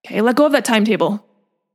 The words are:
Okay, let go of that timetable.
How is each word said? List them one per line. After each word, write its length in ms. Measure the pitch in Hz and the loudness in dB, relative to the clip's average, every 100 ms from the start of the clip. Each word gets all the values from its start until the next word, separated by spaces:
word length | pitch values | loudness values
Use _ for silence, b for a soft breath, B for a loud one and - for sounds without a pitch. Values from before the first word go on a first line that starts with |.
| - | -10
Okay, 160 | - | -2
let 140 | 233 233 | 0 2
go 100 | 294 | 2
of 60 | |
that 140 | 277 226 | 2 0
timetable. 600 | 220 214 185 170 208 - _ _ _ _ | 0 0 0 -2 -4 -10 _ _ _ _